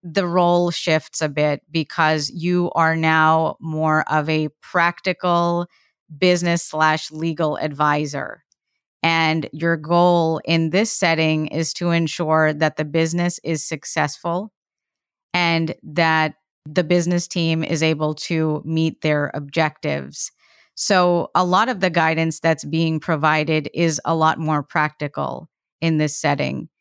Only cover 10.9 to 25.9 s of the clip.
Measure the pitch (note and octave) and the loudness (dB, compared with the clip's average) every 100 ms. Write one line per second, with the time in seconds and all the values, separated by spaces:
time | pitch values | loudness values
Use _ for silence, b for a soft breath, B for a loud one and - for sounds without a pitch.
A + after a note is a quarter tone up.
10.9 | - F3 D#3+ D#3+ D#3 D#3 D#3+ D#3 - F3 | 0 0 2 2 2 -2 -4 -4 -2 0
11.9 | E3+ D#3+ - D#3 D#3+ D#3 D3+ D#3 - D3+ | 0 0 -2 0 2 2 2 -2 0 -2
12.9 | D#3+ E3 E3+ F3 - - D#3 - D#3 - | 0 0 0 -2 -4 -6 -4 -4 -8 -6
13.9 | D#3+ D3 - F3 F3 G#3+ _ _ _ _ | -2 -2 -4 -4 -4 -6 _ _ _ _
14.9 | _ _ _ _ F3 E3+ E3 D#3+ - - | _ _ _ _ -2 2 2 0 -6 -6
15.9 | D3+ E3 D#3+ D#3 - _ _ - D3+ D#3+ | 0 2 2 0 -4 _ _ -4 -2 2
16.9 | F3 E3+ F3 - F3+ E3 D#3+ - D#3+ D#3+ | 2 2 -2 -2 -2 0 0 -2 0 0
17.9 | D#3 D3+ D3+ - E3 D#3 D3+ - D#3+ D#3+ | 0 -2 -4 -4 -2 0 -2 -2 0 0
18.9 | - D#3 D3+ D3 D3 C#3+ E3 D#3 - D3+ | 0 0 0 -2 -6 -6 -2 -2 -2 -6
19.9 | C#3+ C3+ D3 - b b b b - - | -6 -8 -12 -12 b b b b -8 0
20.9 | F#3+ F3+ F3 - F3 F3+ F3+ A#3+ G#3 F3+ | 4 4 2 0 0 2 2 2 0 0
21.9 | E3+ D#3+ D#3+ E3 D#3+ E3 D#3 D3 E3 E3 | 2 2 2 0 0 0 0 -2 0 0
22.9 | D#3+ - D#3 D#3 D#3 D3+ D#3 C#3+ - E3 | 0 -2 0 2 2 2 -2 -2 0 0
23.9 | D3+ - E3 D#3+ - D#3 D3+ C#3+ E3+ D3+ | 0 -2 2 2 2 -2 -2 -2 -4 -4
24.9 | _ D3 C#3+ C3+ C3 D#3+ _ _ _ E3 | _ -8 -6 -6 -8 -14 _ _ _ 0